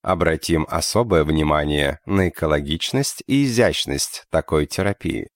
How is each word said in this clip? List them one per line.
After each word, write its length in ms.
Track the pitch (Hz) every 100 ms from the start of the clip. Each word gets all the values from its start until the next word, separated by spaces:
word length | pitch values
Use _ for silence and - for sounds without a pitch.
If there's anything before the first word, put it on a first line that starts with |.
Обратим 640 | - 90 82 80 - 80 78
особое 560 | 82 - 104 120 87
внимание 760 | 76 78 76 76 73 73 71 71
на 240 | - 98 90
экологичность 920 | - 80 76 71 82 - 131 143 - -
и 180 | 135
изящность 800 | 139 117 107 - - 69 - - _
такой 340 | 80 - 78
терапии. 640 | 73 - 98 101 82 107 -